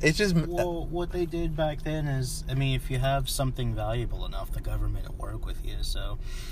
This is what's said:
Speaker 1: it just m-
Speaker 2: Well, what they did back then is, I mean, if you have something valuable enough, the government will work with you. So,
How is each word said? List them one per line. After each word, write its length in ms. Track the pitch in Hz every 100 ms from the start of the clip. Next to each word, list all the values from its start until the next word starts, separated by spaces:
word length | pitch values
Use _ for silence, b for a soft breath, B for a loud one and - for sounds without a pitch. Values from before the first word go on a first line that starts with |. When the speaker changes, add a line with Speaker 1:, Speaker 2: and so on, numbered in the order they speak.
Speaker 1:
it 80 | 151
just 240 | 160 208 170
m- 100 | 160
Speaker 2:
Well, 380 | 175 180 170 156
what 260 | 175 170
they 140 | 180 170
did 300 | 165 170 156
back 240 | 156 147
then 240 | 156 156 147
is, 380 | 135 123 - -
I 60 |
mean, 220 | 131 135 127
if 160 | -
you 80 | 131
have 280 | 135 139 131
something 460 | - 131 127 120
valuable 500 | 110 107 117 110 95 92
enough, 240 | 98 92
the 100 | 113
government 460 | 110 104 107 101 -
will 60 | -
work 320 | 101 110 -
with 180 | - -
you. 120 | -
So, 380 | - 107 101 104 B B B